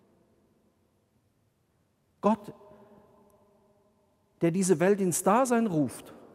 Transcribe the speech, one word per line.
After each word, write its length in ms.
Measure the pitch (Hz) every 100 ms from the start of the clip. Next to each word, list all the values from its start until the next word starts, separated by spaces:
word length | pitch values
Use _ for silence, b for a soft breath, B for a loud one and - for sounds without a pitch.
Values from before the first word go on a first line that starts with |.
| _ _ _ _ _ _ _ _ _ _ _ _ _ _ _ _ _ _ _ _ _ _
Gott, 320 | 202 214 - - - - - - - - _ _ _ _ _ _ _ _ _ _ _ _
der 120 | 170
diese 280 | 175 185 156
Welt 220 | 180 202
ins 200 | 190 -
Dasein 440 | 190 220 254 233 226
ruft 480 | 160 127 - - - -